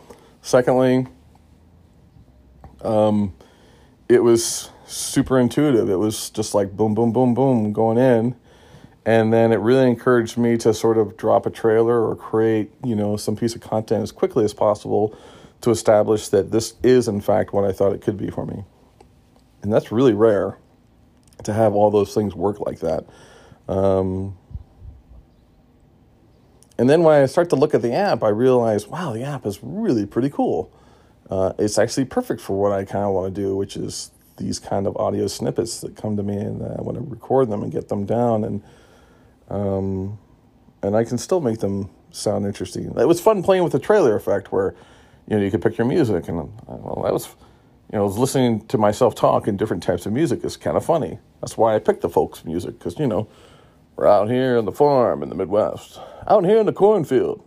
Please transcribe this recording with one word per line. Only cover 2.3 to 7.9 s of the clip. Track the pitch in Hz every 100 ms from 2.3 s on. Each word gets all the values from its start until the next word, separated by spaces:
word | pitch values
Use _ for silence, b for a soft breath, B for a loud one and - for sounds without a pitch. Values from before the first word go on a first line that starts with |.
| _ _ _ - -
um, | 101 107 107 107 101 - b b b b b b -
it | 117
was | 117 117 - - - - -
super | - - - 131 131
intuitive. | 123 151 147 117 101
It | 92
was | 107 101 -
just | - 110 104
like | 101 98
boom, | 110 104
boom, | 117
boom, | 113 127 120
boom | 135 123 107
going | 104 110